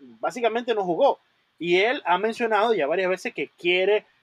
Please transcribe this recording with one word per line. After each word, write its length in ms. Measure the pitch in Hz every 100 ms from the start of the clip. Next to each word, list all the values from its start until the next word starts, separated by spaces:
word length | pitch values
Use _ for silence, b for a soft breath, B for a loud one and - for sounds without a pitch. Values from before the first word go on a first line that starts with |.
| 131 113
básicamente 560 | 143 175 233 226 240 214
no 80 |
jugó. 360 | 180 165 269 - _ _ _ -
Y 200 | 170 175
él 240 | 214 277
ha 140 | - 233
mencionado 560 | 220 220 233 214 226
ya 120 | 214 143
varias 240 | 175 185
veces 240 | 185 240
que 160 | - 233 _
quiere, 460 | 175 180 190 208 - _